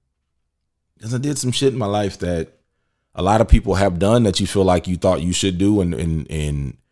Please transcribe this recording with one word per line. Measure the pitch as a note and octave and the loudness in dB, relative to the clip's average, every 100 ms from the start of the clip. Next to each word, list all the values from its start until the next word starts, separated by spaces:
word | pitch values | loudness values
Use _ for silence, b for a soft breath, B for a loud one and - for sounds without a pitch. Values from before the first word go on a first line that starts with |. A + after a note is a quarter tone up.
| _ _ _ _ _ _ _ _ _ _ | _ _ _ _ _ _ _ _ _ _
'cause | A2+ | -8
I | B2 | -6
did | C#3+ C#3 | -4 -4
some | B2+ | -4
shit | B2 C#3 | 0 0
in | C3 | 0
my | G2+ | -2
life | G#2 G2+ - | -2 -2 -4
that | F2 E2+ D#2+ _ _ _ _ _ _ - | -4 -4 -6 _ _ _ _ _ _ -4
a | |
lot | F#2 A2 | 0 2
of | A2 | 6
people | B2+ G2 F#2 | 4 4 0
have | G2+ F2 | 2 2
done | G2 A#2+ | 2 4
that | A2 F2 | 2 0
you | F#2+ | -2
feel | G2+ F#2 | 0 2
like | F2+ - | 2 0
you | F2+ | -2
thought | F#2+ E2+ | 0 0
you | E2+ | -2
should | F2 G2 F2 | -2 -2 0
do, | G2+ G#2 | 2 2
and, | F2 | 0
and, | C#2 E2 D#2+ - | -2 -4 -4 -4
and | D#2 D2 D2 C2+ - _ | -6 -4 -4 -6 -12 _